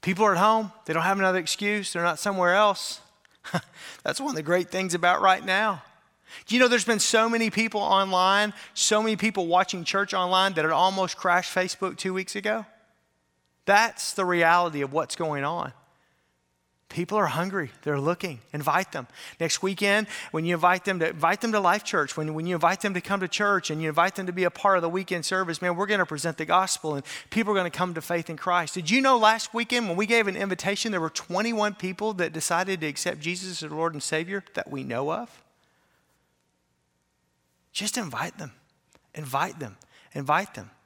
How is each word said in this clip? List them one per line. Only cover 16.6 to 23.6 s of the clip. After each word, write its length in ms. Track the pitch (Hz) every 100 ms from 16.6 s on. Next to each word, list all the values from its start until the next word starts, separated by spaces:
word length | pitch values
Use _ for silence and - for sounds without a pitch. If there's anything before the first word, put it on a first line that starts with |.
| _ _ _
People 280 | - 175 214
are 100 | 180
hungry. 440 | 131 180 190 143 -
They're 140 | - 143
looking. 420 | 139 175 185 127 _
Invite 400 | 151 147 156 190
them. 140 | 156 120 - - -
Next 220 | 165 -
weekend, 460 | 190 190 202 202 214 - -
when 140 | 165
you 80 | 165
invite 320 | 175 175 185
them 140 | 196 185
to, 100 | 165
invite 320 | 165 165 202
them 120 | 233
to 80 | 214
Life 240 | 185 196
Church. 340 | - 190 143 -
When, 160 | 156
when 100 | 156
you 100 | 170
invite 280 | 175 165 190
them 100 | 208
to 80 | 180
come 200 | - 196
to 80 | 185
church 420 | - 208 196